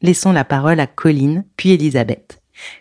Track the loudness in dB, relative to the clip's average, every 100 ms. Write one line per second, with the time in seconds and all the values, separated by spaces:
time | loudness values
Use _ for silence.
0 | 0 0 2 0 0 -2 0 0 -2 -2
1 | 0 2 0 -2 -6 -4 2 2 2 -2
2 | -2 -6 _ -20 _ -20 -20 -20